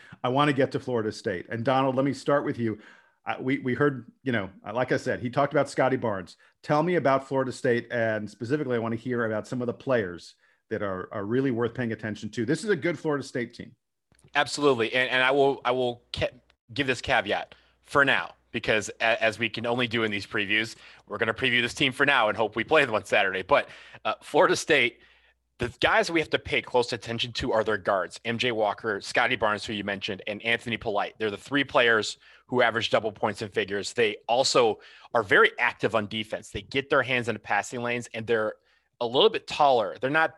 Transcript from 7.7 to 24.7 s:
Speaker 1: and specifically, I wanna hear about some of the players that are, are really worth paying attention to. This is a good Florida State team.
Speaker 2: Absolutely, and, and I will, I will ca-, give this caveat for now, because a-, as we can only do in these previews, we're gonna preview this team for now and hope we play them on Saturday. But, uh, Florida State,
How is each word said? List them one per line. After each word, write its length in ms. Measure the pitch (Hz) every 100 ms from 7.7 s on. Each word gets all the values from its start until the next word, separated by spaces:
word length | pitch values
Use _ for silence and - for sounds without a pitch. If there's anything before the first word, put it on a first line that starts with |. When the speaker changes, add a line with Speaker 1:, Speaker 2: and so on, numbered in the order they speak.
| 120 117
Speaker 1:
and 380 | 120 113 110 104
specifically, 480 | - 117 139 123 120
I 20 |
wanna 180 | 113 113
hear 280 | 123 120
about 220 | 113 107 101
some 160 | 127
of 60 | 123
the 60 |
players 600 | 113 - 123 95 85 - - _ _ -
that 120 | 107
are, 260 | 101 92 -
are 120 | 107
really 260 | 101 123 135
worth 220 | 113 120
paying 200 | - 117
attention 360 | 110 110 107 107
to. 140 | -
This 180 | 113 165
is 40 | 220
a 80 | 185
good 220 | 165 160
Florida 260 | 160 143
State 300 | 123 135 117
team. 200 | - - - _ _ _ _ _
Speaker 2:
Absolutely, 580 | 143 143 - 143 123 113
and, 160 | 127 127
and 140 | 127
I 80 | 127
will, 300 | 143 139 131
I 60 | 120
will 320 | 127 123 120 _
ca-, 180 | - 139 - _ _ -
give 140 | 117 135
this 120 | 123
caveat 540 | - 123 101 92 - - _ _
for 200 | - 147
now, 300 | 139 110 85 - _
because 400 | 117 123 110 98 -
a-, 220 | 113 113
as 160 | 113 101
we 100 | 113
can 180 | 117 117
only 200 | 120 123
do 160 | 120
in 80 | 110
these 160 | 101 98
previews, 480 | 113 98 107 113 - - - -
we're 120 | 101
gonna 140 | 110
preview 300 | 110 131 120
this 120 | 120
team 180 | - 139
for 120 | 127
now 240 | 139 139 110
and 80 | 104
hope 200 | 110 117
we 80 |
play 200 | 113 156
them 100 | 135 107
on 80 |
Saturday. 380 | - 117 98 95
But, 260 | 92 139 - - - -
uh, 100 | 113 -
Florida 360 | - 147 175 175
State, 420 | -